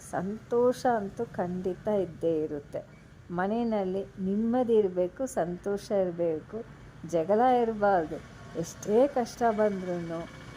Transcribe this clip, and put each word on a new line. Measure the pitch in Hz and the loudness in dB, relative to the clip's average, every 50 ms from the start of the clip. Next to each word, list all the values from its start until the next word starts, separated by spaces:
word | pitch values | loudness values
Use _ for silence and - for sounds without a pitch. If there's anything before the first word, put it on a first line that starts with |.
| - - | -10 -6
ಸಂತೋಷ | - - 175 196 214 226 - - 240 233 247 247 247 - - | -6 -4 -4 -4 -6 -8 -6 -2 2 4 4 4 2 2 2
ಅಂತೂ | 262 233 226 202 196 - - 233 | 2 2 2 -2 -4 -6 -6 -8
ಖಂಡಿತ | 226 - - 185 175 180 180 180 190 180 - - 220 | -6 -4 -4 -4 -2 -4 -4 -4 -4 -4 -2 -2 0
ಇದ್ದೇ | 214 202 185 175 156 143 165 165 165 156 | 0 0 0 -2 -4 -2 0 0 2 0
ಇರುತ್ತೆ. | 156 156 151 147 - - - - - - - - - - - - - - | 0 -2 -4 -8 -8 -8 -10 -10 -10 -10 -16 -20 -20 -20 -20 -20 -12 -8
ಮನೆಯಲ್ಲಿ | 175 175 185 196 220 233 240 233 220 208 196 185 185 196 190 - - - | -4 -2 -2 0 0 0 0 0 0 0 -2 -2 -2 -4 -6 -6 -8 -4
ನೆಮ್ಮದಿ | 190 190 196 208 226 226 233 254 254 226 233 | -2 -2 0 0 0 2 2 2 4 6 6
ಇರಬೇಕು, | 214 208 185 180 180 180 180 - - 269 | 6 6 4 2 2 0 0 0 -4 -6
ಸಂತೋಷ | 254 - 220 165 175 175 175 - 208 202 202 - - | -4 -2 -2 -2 -2 -4 -4 -2 -2 -2 -2 -2 0
ಇರಬೇಕು, | 220 196 190 180 170 170 175 170 160 151 - - - 220 240 - - - - - - - - 160 | 0 2 2 0 0 0 0 0 0 -2 -6 -8 -10 -10 -10 -12 -16 -18 -20 -20 -16 -14 -6 -2
ಜಗಳ | 170 165 160 185 208 214 240 262 254 240 | 0 0 2 4 4 6 6 6 6 4
ಇರಬಾರ್ದು. | 240 226 226 208 208 202 196 175 160 156 165 139 - - - - - - - 156 | 4 2 2 2 4 4 4 4 2 0 -4 -10 -10 -14 -18 -18 -16 -8 -6 -6
ಎಷ್ಟೇ | 170 - - - - 180 208 233 269 285 | -6 -6 -8 -8 -2 2 4 4 4 4
ಕಷ್ಟ | 285 262 233 226 - - 240 233 | 2 0 -2 -2 -2 0 0 2
ಬಂದ್ರೂ | 214 202 214 214 202 190 185 180 175 175 170 170 165 165 165 - - - - - - | 2 2 2 2 0 -2 -4 -4 -4 -4 -4 -6 -6 -8 -8 -10 -14 -16 -16 -16 -16